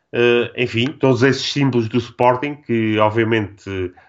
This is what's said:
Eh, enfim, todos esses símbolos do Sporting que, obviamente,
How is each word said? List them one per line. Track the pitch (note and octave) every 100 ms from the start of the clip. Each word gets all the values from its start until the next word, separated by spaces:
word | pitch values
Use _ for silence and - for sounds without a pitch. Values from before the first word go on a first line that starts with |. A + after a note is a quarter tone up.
| _
Eh, | A#2+ A#2+ A#2+ G#2+ -
enfim, | B2 A2+ B2 D#3+
todos | C3+ A#2+
esses | C3+ C3 -
símbolos | C#3+ C#3 A#2+ A2+
do | B2
Sporting | A#2 - B2 B2 C#3+ D3
que, | - A#2 A2 G#2+
obviamente, | G#2+ A2 A2 A2+ G2 G2+ - F#2+ F2+ -